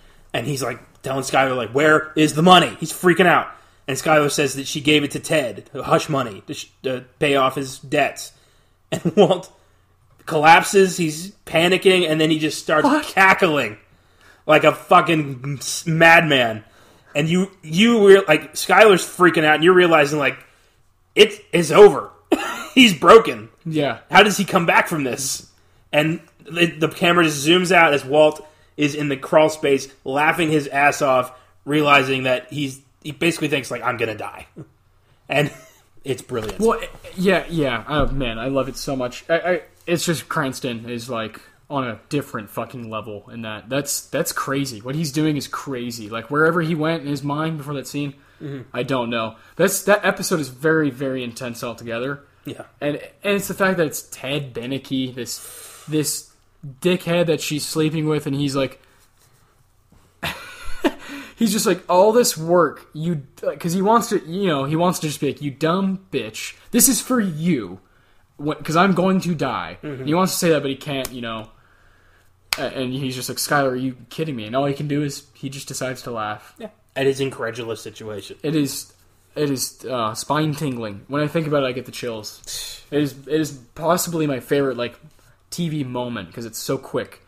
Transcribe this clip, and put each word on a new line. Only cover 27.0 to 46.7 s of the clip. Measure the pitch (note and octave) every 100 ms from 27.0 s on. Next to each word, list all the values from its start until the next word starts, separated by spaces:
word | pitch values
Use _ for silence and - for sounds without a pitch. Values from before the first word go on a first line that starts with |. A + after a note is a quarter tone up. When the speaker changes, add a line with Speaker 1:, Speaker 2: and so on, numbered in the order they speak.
| F3 F3
Speaker 1:
just | D#3+ C#3+ D3
zooms | F3+ F3
out | F3+ D#3
as | C#3+
Walt | C3 D3+ D#3 D3 - _ _ -
is | D3
in | D3 D3
the | C3+
crawl | - D#3+ D#3
space, | - C#3+ C3+ - -
laughing | C3+ C#3 D3+ D#3+ D#3
his | D3+ C#3
ass | C#3 C#3+ C3+
off, | C#3+ B2+ A#2+ - _ _
realizing | - D3+ D3 C#3+ C3 C3
that | C3 B2 -
he's, | D3 C#3 C3 _ _
he | D3+
basically | C3+ E3 D#3+ D3+
thinks, | C#3+ A#2+
like, | A#2+
"I'm | A#2 A#2
gonna | A2+ G#2
die." | G2+ G2+ - -
<laughs> | - _ _ _ _ _ -
And | C#3+ C#3+ - - _ _ -
it's | C3+ B2+
brilliant. | - B2 G#2+ -
Speaker 2:
Well, | A3 A3+
it, | - - - F#3+
yeah, | F#3 E3+ -
yeah. | E3 C3+ A#2 A2+
Oh, | D3 B2+
man, | C3+ A#2+ A2+
I | B2+
love | C3+ C3
it | B2
so | - C3
much. | B2 - -
I, | E3
I, | E3+ F3 - _ -
it's | F3
just | - D#3 -
Cranston | D#3+ C3+ B2 C3 A2+ A#2
is, | A#2+ A#2+
like, | A#2 A2 - - _ _
on | C#3+ B2+
a | G#2+ _
different | C#3+ C3+ A#2 G2
fucking | - A2+ B2+ A2+
level | A2 G#2+ G#2 -
in | A#2
that. | A2 G#2+ A2
That's, | C3+ C#3+ - -
that's | C#3 E3+
crazy. | - C#3+ C#3 C3+ A2
What | B2 D3
he's | D#3
doing | C#3+ D#3 D3
is | -
crazy. | - C#3+ B2+ B2 A2+ G#2
Like, | A2+ A2+
wherever | D3 D#3+ F3
he | D#3+